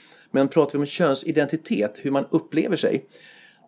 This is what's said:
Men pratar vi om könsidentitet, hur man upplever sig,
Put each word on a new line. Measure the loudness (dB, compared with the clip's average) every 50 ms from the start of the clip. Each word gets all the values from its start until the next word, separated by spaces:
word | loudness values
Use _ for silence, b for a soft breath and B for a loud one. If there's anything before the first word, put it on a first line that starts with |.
| B B B B B B
Men | 0 2 2 2
pratar | 4 2 2 2
vi | 2 -2
om | -4
könsidentitet, | -4 -2 0 2 2 2 0 -2 -2 0 0 0 0 -2 -4 -4 -4 -2 -2 -2 -2 -4 -6
hur | -6 -2
man | -2 -2 -2 0
upplever | -2 -2 -2 -2 -2 -2 0 0 0
sig, | 0 0 0 0 -2 B B B B B B B B B B B B B